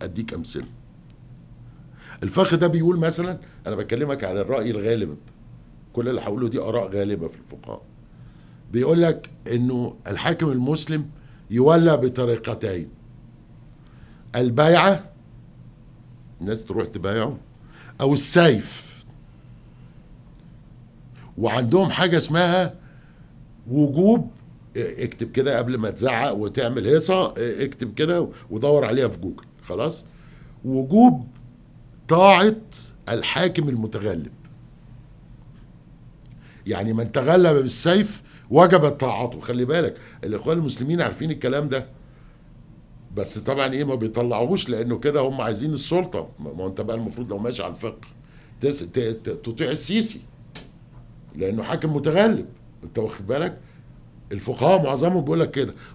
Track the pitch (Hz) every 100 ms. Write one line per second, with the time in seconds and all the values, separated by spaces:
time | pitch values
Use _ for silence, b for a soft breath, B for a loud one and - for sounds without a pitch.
0 | 90 82 78 85 82 73 64 - - -
1 | - - - - - - - - - B
2 | B B 98 170 190 165 190 165 165 175
3 | 165 170 180 175 B B - 104 104 120
4 | 147 135 95 95 95 107 117 107 104 117
5 | 87 73 - - - - - - - -
6 | 120 113 104 110 120 120 107 117 98 101
7 | 101 98 82 - - - - 53 - -
8 | - B B B B B - 117 135 170
9 | 170 - - - - 120 123 123 120 -
10 | - - 160 165 160 127 127 156 156 156
11 | 147 - b b b 113 139 165 165 147
12 | 127 123 123 117 - 113 107 92 78 -
13 | - - - - - - - - B B
14 | B B B 120 123 117 156 170 185 196
15 | - - - - - - - - - -
16 | - - - - 92 110 - 98 87 92
17 | 95 110 117 131 - - B B B B
18 | 139 143 - 175 170 107 - - - -
19 | - - - - - - - - - -
20 | - - - - - - - - - -
21 | - B B - 107 117 120 180 180 -
22 | 180 165 - 160 175 180 170 - b b
23 | b b b b - - 117 139 143 135
24 | 196 233 - - - - - - 87 -
25 | 123 - 117 127 131 120 120 127 107 95
26 | 127 117 139 104 104 - 117 127 101 156
27 | 160 185 165 95 120 101 139 - 110 107
28 | 156 175 139 B B 110 139 147 110 131
29 | 117 85 90 85 - _ - 90 147 -
30 | - B B B B B 127 131 131 208
31 | 247 147 117 - - - - - - -
32 | - 165 196 185 208 220 - - - -
33 | - 110 - 151 180 - 147 120 110 110
34 | 101 85 71 - - - - - - -
35 | - - - - - - - - - -
36 | - - - - B B 98 92 107 113
37 | 107 139 131 180 175 143 127 - 165 190
38 | 208 - - B B 131 180 175 147 -
39 | 131 104 120 135 - 123 123 165 147 -
40 | B B - 104 135 170 147 - 135 170
41 | 123 - 160 151 127 139 151 135 - -
42 | b b b b b - - - - -
43 | - 101 98 107 127 139 131 131 147 131
44 | 110 110 120 110 123 190 - 113 120 113
45 | 147 143 131 135 113 101 151 147 - 175
46 | 180 87 78 - 73 78 95 95 107 113
47 | 110 117 123 101 113 110 90 - 113 -
48 | - - b b b - 135 143 85 127
49 | 113 113 110 - 117 113 139 156 - 220
50 | 220 - - - - - - - - -
51 | - - - 73 95 110 - 165 156 147
52 | 156 170 220 208 - - - - - 117
53 | 107 - 98 135 175 - b b b b
54 | - - - 101 123 123 147 190 139 135
55 | 170 185 143 165 151 139 117 - B